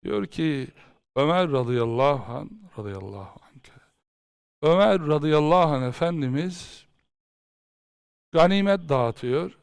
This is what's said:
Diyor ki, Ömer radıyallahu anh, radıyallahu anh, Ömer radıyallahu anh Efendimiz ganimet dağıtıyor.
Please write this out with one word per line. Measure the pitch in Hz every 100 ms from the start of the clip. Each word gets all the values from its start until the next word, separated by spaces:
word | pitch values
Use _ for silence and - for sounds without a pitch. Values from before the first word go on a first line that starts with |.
Diyor | - 104 98
ki, | - 160 139 127 _ - _ _ -
Ömer | 143 180 175
radıyallahu | 135 120 123 117 117 139 143 101
anh, | 123 - 208 190 -
radıyallahu | 104 98 98 101
anh, | 95 - _ 135 - - _ _ _ _ _ _ _ _
Ömer | 151 175 208 190 151
radıyallahu | 151 151 151 151 180 165
anh | 143 127
Efendimiz | 123 170 170 131 135 180 180 - - _ _ _ _ _ _ _ _ _ _ _ _ _ _ _
ganimet | 165 175 196 202 196 165
dağıtıyor. | 135 117 113 123 135 185 -